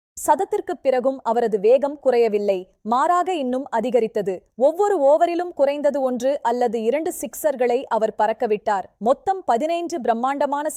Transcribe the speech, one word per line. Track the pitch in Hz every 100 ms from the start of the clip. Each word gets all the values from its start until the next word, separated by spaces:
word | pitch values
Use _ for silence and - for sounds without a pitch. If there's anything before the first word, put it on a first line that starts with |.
| _ - -
சதத்திற்குப் | 302 392 403 - 311
பிறகும் | 269 254 254 269
அவரது | 226 233 226 208
வேகம் | 208 269 285 294
குறையவில்லை, | 254 240 226 208 202 190 190 _
மாறாக | 214 247 320 349 359
இன்னும் | 339 254 254 285
அதிகரித்தது. | 233 240 233 220 214 190 180 _ -
ஒவ்வொரு | 277 339 415 370
ஓவரிலும் | 269 311 339 339 349
குறைந்தது | 339 277 294 285 277
ஒன்று | 254 247 262 285
அல்லது | 233 247 247 233
இரண்டு | 220 285 339 -
சிக்சர்களை | 262 - 302 254 247 247
அவர் | - 226 220 -
பறக்கவிட்டார். | 214 220 226 208 - 196 - -
மொத்தம் | 208 - - 381 294
பதினைந்து | 240 311 339 349 339
பிரம்மாண்டமான | 226 226 254 285 285 285 302